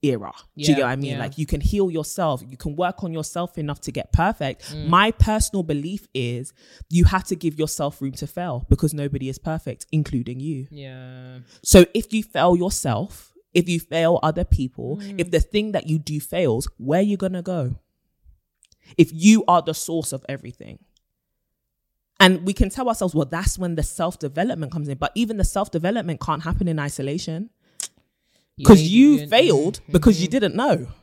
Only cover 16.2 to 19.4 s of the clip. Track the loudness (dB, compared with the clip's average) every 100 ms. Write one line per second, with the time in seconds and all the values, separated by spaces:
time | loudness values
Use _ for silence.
16.2 | -6 -2 0 0 -4 _ -2 0 0 -2
17.2 | -4 -6 -8 -6 -6 -8 _ _ _ _
18.2 | _ _ _ _ _ _ _ 0 2 4
19.2 | 6 6